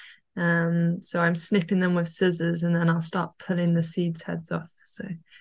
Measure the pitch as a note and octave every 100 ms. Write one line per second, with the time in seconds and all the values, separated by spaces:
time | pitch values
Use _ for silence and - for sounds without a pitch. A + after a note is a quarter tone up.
0 | - - _ - E3+ E3+ E3+ E3+ E3+ F3
1 | - F3 E3+ F3 - G3+ E3 F#3+ F3+ F3
2 | E3+ - F#3 E3+ E3+ E3+ E3+ E3+ E3+ E3+
3 | E3 F3+ E3 _ - F3 F3 E3+ E3 -
4 | F3 E3 - E3+ E3 E3+ E3 _ - -
5 | F#3+ E3 _ -